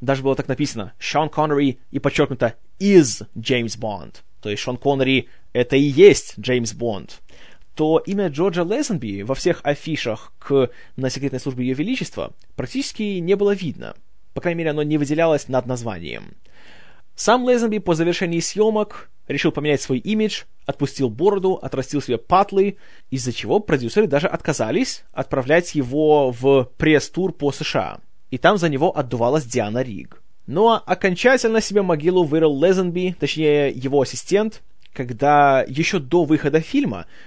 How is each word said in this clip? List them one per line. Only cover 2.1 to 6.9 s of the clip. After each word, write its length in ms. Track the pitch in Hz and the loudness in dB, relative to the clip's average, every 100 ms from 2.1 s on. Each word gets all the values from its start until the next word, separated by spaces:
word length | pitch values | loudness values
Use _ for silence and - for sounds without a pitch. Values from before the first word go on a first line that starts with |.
| - 139 127 117 - - - | 2 0 0 -2 -2 -12 -2
«is 480 | 202 190 127 - - | 6 6 6 0 -10
James 420 | 117 113 127 113 110 | -8 -2 -2 -2 -6
Bond», 460 | 113 98 60 - - - | -8 -8 -10 -16 -16 -10
то 80 | 107 | -6
есть 140 | 104 | -4
Шон 140 | - 123 | -4 -2
Коннери — 500 | 139 139 131 131 - - - | 0 2 2 2 0 -10 -4
это 220 | 123 123 | -2 2
и 80 | 139 | 4
есть 520 | 147 135 196 135 - - | 4 8 10 8 2 -8
Джеймс 340 | 110 127 113 | -2 0 -2
Бонд, 480 | 107 120 | -4 -4